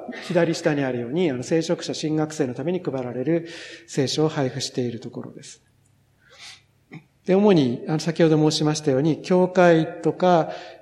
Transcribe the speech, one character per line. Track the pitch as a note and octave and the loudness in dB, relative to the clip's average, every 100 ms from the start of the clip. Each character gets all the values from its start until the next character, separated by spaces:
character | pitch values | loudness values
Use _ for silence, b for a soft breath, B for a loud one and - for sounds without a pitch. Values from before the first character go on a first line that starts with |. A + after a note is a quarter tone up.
| - - | -8 -12
左 | - F3 E3 E3 | -2 0 0 0
下 | E3 | 0
に | D3 C3+ | 0 -2
あ | |
る | B2 | -4
よ | A#2+ | -4
う | |
に、 | D#3+ F3+ | -2 0
あ | |
の、 | B2 | -2
聖 | A#2+ E3 | -2 -2
職 | D#3+ E3 | 0 -4
者、 | - | -6
神 | C3 D#3 D#3 | -6 -2 -2
学 | D3+ | -2
生 | D#3 C3+ | -2 -4
の | |
た | B2 | -4
め | D3 | -4
に | F#3 | -4
配 | F3 C3 | -4 -6
ら | B2 | -6
れ | A#2+ B2+ | -4 0
る | E3+ E3 B B B - | -2 -2 B B B -6
聖 | - B2+ | -2 -2
書 | - D#3 | 0 0
を | |
配 | D#3 C3 | 0 -4
布 | C3+ | -4
し | - | -6
て | - | -4
い | B2 | -4
る | A2+ | -6
と | A#2+ | -12
こ | C3 | -14
ろ | A#2 | -14
で | - | -16
す。 | - - _ _ _ _ _ _ B B B B _ _ _ D#3+ - _ - | -20 -20 _ _ _ _ _ _ B B B B _ _ _ -20 -20 _ 0
で、 | F#3+ | 4
主 | G#3 | 6
に、 | F3 B2+ B2+ - | 6 4 0 -4
あ | |
の、 | D#3 | -4
先 | E3+ D#3+ | -2 2
ほ | E3 | 4
ど | D#3 | 4
申 | D#3 D3+ | 2 2
し | |
ま | D3+ D3+ | 0 0
し | |
た | D3+ | 0
よ | C3 | 2
う | |
に、 | D#3+ C#3 | 2 0
教 | - F#3 F3+ | 2 2 4
会 | F#3 F3 E3 D#3 - | 6 6 6 2 -2
と | D#3+ | -2
か、 | D3+ F3+ E3+ D3+ B B B | 2 4 4 2 B B B